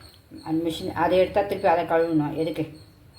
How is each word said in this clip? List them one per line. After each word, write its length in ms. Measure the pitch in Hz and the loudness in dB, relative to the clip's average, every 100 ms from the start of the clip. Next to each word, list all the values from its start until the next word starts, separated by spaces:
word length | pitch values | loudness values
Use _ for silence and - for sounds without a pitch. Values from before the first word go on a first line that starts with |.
| - - - - | -20 -20 -20 -14
அந்த 160 | - 160 | -4 -2
மிஷின் 300 | 170 160 185 | -2 -4 -6
அதை 260 | 156 170 180 | -2 2 4
எடுத்தா 240 | 180 208 | 2 2
திருப்பி 260 | 196 190 190 | -2 0 2
அதை 160 | 165 | 2
கழுவணும். 520 | 170 165 165 156 147 143 | 2 0 2 2 0 -2
எதுக்கு 280 | 160 160 151 - - - - | -4 -4 -8 -10 -20 -20 -20